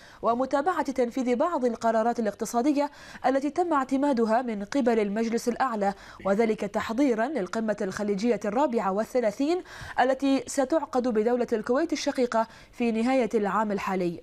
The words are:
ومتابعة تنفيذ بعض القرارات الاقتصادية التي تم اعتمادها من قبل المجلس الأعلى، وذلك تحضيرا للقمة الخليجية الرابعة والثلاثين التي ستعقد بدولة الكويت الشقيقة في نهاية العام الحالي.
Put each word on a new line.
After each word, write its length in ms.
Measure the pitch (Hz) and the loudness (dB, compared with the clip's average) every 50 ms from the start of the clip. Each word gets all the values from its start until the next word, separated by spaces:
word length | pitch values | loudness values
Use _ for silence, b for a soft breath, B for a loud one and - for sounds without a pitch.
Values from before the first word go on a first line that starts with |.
| B B B B | B B B B
ومتابعة 680 | - 220 240 240 262 262 294 277 285 370 349 302 277 269 | 0 0 0 0 0 0 0 0 0 0 0 0 -2 -2
تنفيذ 440 | 254 262 240 233 - 269 240 247 240 | 0 0 0 0 0 -2 0 0 2
بعض 300 | 226 311 349 339 277 247 | 2 0 0 0 0 0
القرارات 540 | 240 226 - 233 226 226 220 220 240 233 240 | 0 0 0 0 0 2 2 2 2 0 0
الاقتصادية 720 | 226 202 - - 220 - 240 233 240 302 269 285 285 294 B B B B B B B | -2 -4 -2 -4 -6 -2 -2 0 2 2 2 2 0 -2 B B B B B B B
التي 240 | 254 269 277 277 294 | 2 2 2 0 0
تم 240 | - 349 359 339 302 | 0 0 0 2 2
اعتمادها 680 | 277 262 - 269 262 285 285 262 233 226 214 220 247 | 0 0 0 0 0 2 2 2 2 2 2 2 0
من 220 | 254 240 214 202 202 | 0 -2 -6 -6 -6
قبل 360 | - - 285 233 247 226 220 | -4 -2 0 2 2 2 2
المجلس 480 | 214 196 202 226 226 226 233 226 - 240 | 2 0 0 -2 -2 -2 -2 -2 -2 -2
الأعلى، 440 | 226 - 254 254 226 208 196 196 185 B B B B B - | 0 0 0 0 0 0 0 0 -2 B B B B B 0
وذلك 360 | 190 202 214 233 220 220 - | 0 2 2 2 2 0 -2
تحضيرا 640 | 214 196 - 208 - - 220 247 294 262 226 214 226 | -4 -4 -4 -4 -4 -2 0 2 2 2 2 2 0
للقمة 500 | 285 320 226 180 180 - 226 220 220 202 208 | -2 -2 -2 -4 -2 -4 -4 -2 -2 -2 -2
الخليجية 580 | 208 190 185 - 202 202 202 190 226 240 214 - - | -2 -4 -4 -4 -2 -2 0 0 2 0 0 0 0
الرابعة 460 | 208 202 262 302 311 233 226 185 196 | -2 0 2 2 2 2 0 0 0
والثلاثين 720 | 190 208 226 - - 254 233 208 202 - 277 311 359 370 - B B B B B B B | 0 -2 -2 0 0 0 0 0 0 0 0 0 0 -2 -2 B B B B B B B
التي 440 | 247 262 269 262 277 269 269 - - | 2 2 2 2 2 2 2 2 0
ستعقد 600 | - - 277 262 262 320 311 285 - - 247 240 | -2 -2 -2 0 2 0 0 -2 -2 -2 -2 0
بدولة 400 | 254 214 220 214 240 247 240 233 - 233 | 0 2 2 2 2 2 0 0 0 -2
الكويت 400 | 220 208 - 247 285 339 330 302 | -2 0 0 0 0 0 0 -2
الشقيقة 540 | - - 285 277 269 240 240 - 220 226 - B B B B | -2 -2 -2 0 0 0 0 2 0 -2 -2 B B B B
في 200 | B - 240 233 | B -2 0 0
نهاية 380 | 220 220 226 254 269 262 226 196 240 | 0 2 2 2 2 2 2 2 0
العام 380 | 214 202 190 180 214 220 208 | 0 0 0 0 0 0 0
الحالي. 500 | 196 180 - 196 190 185 175 175 170 - | -2 -4 -4 -2 -2 0 -2 -2 -4 -6